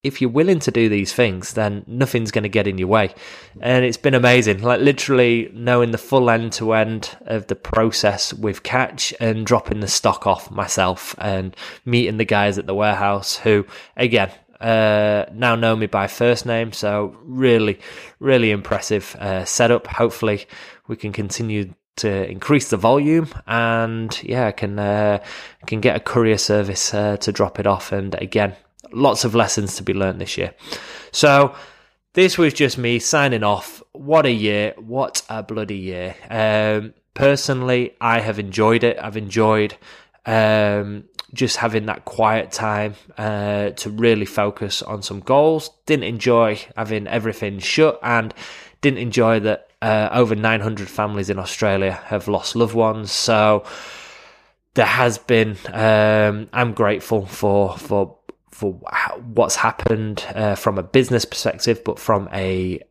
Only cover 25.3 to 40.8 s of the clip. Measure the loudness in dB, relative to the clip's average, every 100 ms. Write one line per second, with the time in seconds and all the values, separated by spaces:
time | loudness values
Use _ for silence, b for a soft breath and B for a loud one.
25.3 | B B B -6 0 2 0 -2 2 2
26.3 | 2 2 2 0 -2 -2 0 -2 -2 -4
27.3 | -2 -2 0 0 0 -2 -6 -4 -6 -2
28.3 | 0 0 -4 _ _ -12 2 2 2 0
29.3 | 2 2 -2 -4 -6 -4 -2 -2 -4 -8
30.3 | -6 -6 _ B B B B B 2 6
31.3 | 6 4 B B B B B _ 2 2
32.3 | 4 0 4 0 0 -2 -2 0 2 2
33.3 | 2 0 -2 -4 -18 -20 -14 2 4 4
34.3 | 2 0 0 -2 -6 -8 -4 -4 -4 -8
35.3 | -12 -8 -8 -6 -8 -8 -8 -10 -12 -8
36.3 | 0 2 2 2 0 -4 _ _ 2 2
37.3 | 4 0 -2 0 0 0 _ 0 0 0
38.3 | -6 -6 2 4 4 2 0 -8 -10 -4
39.3 | 2 4 4 0 -4 B B B B -2
40.3 | 2 4 4 2 0